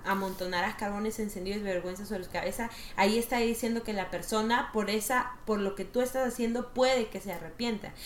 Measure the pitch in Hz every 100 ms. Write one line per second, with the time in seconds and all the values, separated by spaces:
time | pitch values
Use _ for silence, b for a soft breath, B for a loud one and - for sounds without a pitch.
0 | 185 196 190 185 180 180 190 208 208 202
1 | 214 220 214 196 185 202 202 180 180 185
2 | 202 202 180 - 180 202 233 B B -
3 | 202 220 233 240 233 233 226 233 226 202
4 | 180 175 165 214 220 240 247 220 196 214
5 | 214 254 240 - - 208 196 196 190 240
6 | 254 262 254 240 226 233 240 - 254 262
7 | 220 190 202 - 165 - 240 214 - B